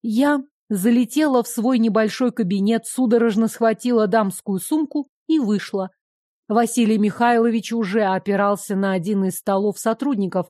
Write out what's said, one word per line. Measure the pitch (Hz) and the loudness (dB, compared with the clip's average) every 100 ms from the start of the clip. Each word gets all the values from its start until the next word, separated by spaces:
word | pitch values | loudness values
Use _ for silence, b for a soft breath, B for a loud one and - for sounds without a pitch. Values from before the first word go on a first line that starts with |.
Я | 233 220 285 294 269 _ _ | -2 0 2 0 -4 _ _
залетела | 208 202 240 240 294 311 254 | 0 2 4 2 0 2 2
в | 226 | 0
свой | - 226 254 | -2 0 2
небольшой | 226 208 220 - 254 | 2 2 0 0 -2
кабинет, | - 190 196 196 226 226 | 0 -2 0 0 0 -2
судорожно | - 254 233 233 202 226 | -2 2 4 2 2 0
схватила | - 226 220 247 240 214 | 0 0 0 0 0 2
дамскую | 220 202 - - 190 | 2 0 -4 -6 -6
сумку | - 311 294 302 269 _ _ | -2 -2 -2 -6 -8 _ _
и | 320 | 0
вышла. | 220 208 - 202 185 _ _ _ _ _ _ | 2 -2 -2 -6 -6 _ _ _ _ _ _
Василий | 214 233 247 220 220 | 0 0 2 2 2
Михайлович | 208 - 233 240 233 226 - | 0 0 2 4 2 0 -4
уже | 233 202 214 | -4 -2 0
опирался | 202 190 190 196 202 202 - 196 | 0 -2 -2 0 0 -2 -4 -2
на | 196 | -2
один | 190 170 202 190 | -2 -2 -2 -2
из | 175 | -4
столов | - 196 208 196 | -2 -2 -2 -2
сотрудников | 226 226 285 240 190 185 175 | -4 -2 -2 -2 -2 -4 -6